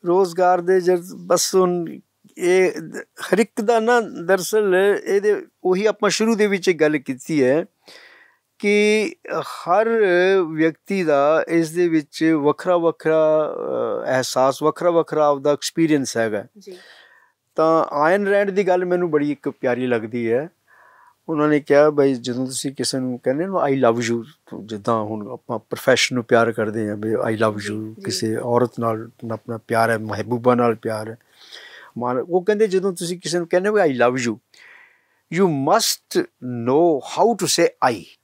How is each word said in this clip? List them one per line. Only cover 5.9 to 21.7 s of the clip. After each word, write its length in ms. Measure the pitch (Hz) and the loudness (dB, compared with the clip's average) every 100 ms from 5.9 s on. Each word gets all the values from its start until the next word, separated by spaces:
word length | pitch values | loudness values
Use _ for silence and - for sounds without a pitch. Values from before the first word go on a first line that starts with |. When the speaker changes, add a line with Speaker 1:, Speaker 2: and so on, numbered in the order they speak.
| 208 208 | 2 0
Speaker 1:
ਸ਼ੁਰੂ 240 | - 220 | 2 0
ਦੇ 120 | 220 208 | 2 2
ਵਿੱਚ 220 | 196 185 | 0 0
ਇੱਕ 120 | 170 | 2
ਗੱਲ 180 | 151 151 | 2 0
ਕੀਤੀ 460 | - 127 - 156 | -4 -10 -4 0
ਹੈ 200 | 127 147 185 _ _ - - - _ _ _ _ | 2 2 -2 _ _ -20 -20 -20 _ _ _ _
ਕਿ 560 | 208 208 214 214 208 - - 165 | 0 2 4 2 0 -8 -10 -8
ਹਰ 480 | 147 - - 185 226 233 202 175 185 196 170 | -8 -10 0 2 2 2 4 4 4 2 0
ਵਿਅਕਤੀ 580 | 160 160 156 _ 196 | 0 0 0 _ -2
ਦਾ 400 | 165 147 143 160 - | 2 2 4 2 2
ਇਸ 220 | 170 165 | 0 0
ਦੇ 180 | 160 175 | 0 2
ਵਿੱਚ 360 | 160 143 - | 0 -2 -2
ਵੱਖਰਾ 520 | 160 160 143 147 185 175 | 0 2 2 0 0 2
ਵੱਖਰਾ, 760 | 170 156 165 160 156 156 151 | 2 0 0 2 4 2 0
ਅਹ, 580 | - 135 127 117 110 131 | -4 -6 -4 -4 -4 -2
ਅਹਿਸਾਸ, 500 | 131 127 - 131 131 | -2 -2 0 0 2
ਵੱਖਰਾ 280 | 151 156 180 | -2 0 0
ਵੱਖਰਾ 360 | 170 156 156 147 | 2 0 2 2
ਆਪਦਾ 260 | 143 139 | 2 0
ਐਕਸਪੀਰੀਅੰਸ 640 | 147 - - 165 151 127 117 | -2 -2 -2 2 2 0 -2
ਹੈਗਾ। 280 | 113 104 95 - | -2 -4 -8 -18
Speaker 2:
ਜੀ। 200 | 196 180 - - - _ _ _ _ - | -20 -20 -20 -20 -20 _ _ _ _ 0
Speaker 1:
ਤਾਂ 280 | 160 160 - | 2 2 0
ਆਇਨ 360 | 143 151 190 202 | 0 2 2 2
ਰੈਂਡ 220 | 202 202 | 0 0
ਦੀ 180 | 185 185 | 0 0
ਗੱਲ 160 | 180 | 0
ਮੈਨੂੰ 260 | 180 180 175 | 0 0 0
ਬੜੀ 220 | 151 147 | 0 0
ਇੱਕ 160 | 143 - | -4 -6
ਪਿਆਰੀ 380 | - 131 120 127 | -4 -2 -2 0
ਲੱਗਦੀ 460 | 120 110 120 117 | -2 -2 -6 -2
ਹੈ। 160 | 117 160 _ _ _ - _ _ _ - | -2 -2 _ _ _ -20 _ _ _ -8
ਉਹਨਾਂ 200 | 160 151 | -2 2
ਨੇ 120 | 151 | 0
ਕਿਹਾ, 300 | 143 | 4